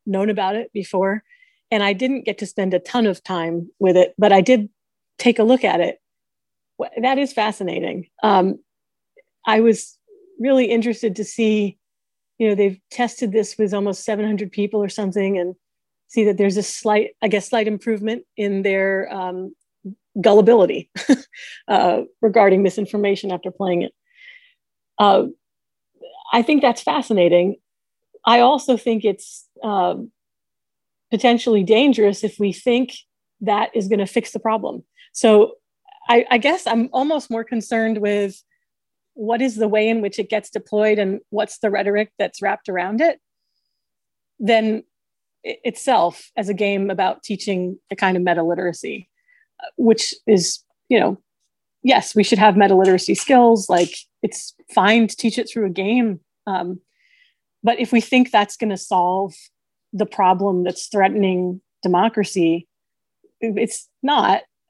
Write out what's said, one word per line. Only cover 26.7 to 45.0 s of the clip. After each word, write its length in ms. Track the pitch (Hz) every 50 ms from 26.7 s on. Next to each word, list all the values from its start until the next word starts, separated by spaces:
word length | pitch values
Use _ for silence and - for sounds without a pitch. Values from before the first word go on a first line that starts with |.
| 233 -
fascinating. 720 | - - - 294 - - 226 190 175 170 175 175 175 196 202 - _ _ _ _ _ _ _ _ _ _ _ _ -
I 160 | - 233 240
also 360 | 240 254 294 269 - - 254
think 280 | 214 - 247 226 220 208
it's, 440 | 214 196 - - - - - - _ _ -
um, 500 | - 220 208 190 180 180 175 - 226 226 _ _ _ _ _ _ _ _ _ _ _ _ _ _ _ _ _ _ _ _
potentially 520 | - 214 - 247 240 226 - 247 220 208
dangerous 600 | 185 175 220 220 277 285 240 226 214 202 202 - -
if 140 | 208 - -
we 140 | 208 196
think 400 | 175 - - 254 233 247 262 254 - - - _ _ _ _ _ _ -
that 340 | 202 202 202 208 226 - -
is 140 | 233 190 196
gonna 180 | 220 208 196
fix 260 | 190 - 240 - -
the 80 | - 214
problem. 440 | - 226 220 220 - - - - - _ _ _ _ _
So 420 | - - - 226 214 208 214 - - - _ _ _ _ _ _ - _ - -
I, 180 | 240 240 - -
I 80 | 254 240
guess 280 | 214 277 330 370 -
I'm 220 | - 226 226 226 254
almost 380 | - 254 269 302 320 294 - -
more 140 | 226 226 220
concerned 540 | - 254 226 196 - 240 226 220 220 220 208
with 440 | 208 208 208 208 202 196 196 - _ _ _ _ _ _ _ _ _ _ _ _ _ _ _
what 260 | - 214 214 233 233
is 160 | 262 262 214
the 120 | 214 220 214
way 200 | 202 214 214 220
in 140 | 226 226
which 160 | 208 202 202 -
it 100 | 202 -
gets 220 | 220 208 208 -
deployed 480 | - 214 214 _ 214 208 214 214 208 208
and 220 | 202 190 196 - - _
what's 280 | 208 208 214 202 - -
the 120 | - 214
rhetoric 420 | 196 196 190 202 202 208 214 - _ -
that's 240 | 202 175 - -
wrapped 260 | 196 196 202 214 - -
around 320 | 185 180 175 190 214 226
it 200 | 320 339 277 - _ _ _ _ _ _ _ _ _ _ _ _ _ _ _ _ _ _ _ _ _ _ _ -
than 440 | 226 196 226 220 220 220 220 220 - _ _ _